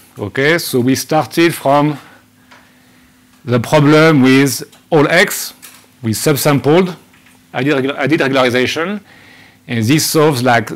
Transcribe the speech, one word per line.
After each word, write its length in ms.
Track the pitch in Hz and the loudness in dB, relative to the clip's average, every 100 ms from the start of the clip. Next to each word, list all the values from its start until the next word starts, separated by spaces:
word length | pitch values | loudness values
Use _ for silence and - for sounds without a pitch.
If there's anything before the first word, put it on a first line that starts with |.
| _ - | _ -14
okay, 400 | 104 - 143 170 | -10 -4 -2 -2
so 220 | 170 127 | -2 -2
we 140 | 123 | 0
started 600 | 123 - 156 123 - 170 | -2 -2 -4 -2 0 0
from 440 | 160 139 143 151 139 - - _ _ _ - _ _ _ _ _ _ _ _ | 0 0 2 0 -4 -14 -20 _ _ _ -20 _ _ _ _ _ _ _ _
the 160 | 117 120 | -4 -4
problem 640 | 113 156 143 151 160 151 | 0 2 4 4 4 4
with 420 | 127 131 139 - - _ - | 4 4 2 -2 -12 _ -2
all 160 | 160 143 | 0 2
x, 460 | 165 208 - - - - - _ _ | 2 0 -2 -12 -16 -20 -20 _ _
we 80 | 113 | -6
subsampled, 880 | 107 156 139 156 139 139 165 180 160 _ _ _ _ _ | -4 -2 0 0 0 2 2 2 -6 _ _ _ _ _
I 100 | - | -6
did 120 | 135 139 | -2 -2
regu-, 200 | 131 139 | -2 -4
I 100 | 139 | -2
did 140 | 165 | 0
regularization, 800 | 139 135 131 123 123 151 175 208 _ - - - - _ - | 0 0 0 0 -2 -4 -6 -8 _ -20 -20 -20 -20 _ -8
and 160 | 117 | -4
this 200 | 110 151 | 0 0
solves, 380 | - 160 156 131 | 0 0 0 0
like, 280 | 123 117 107 | 0 0 -2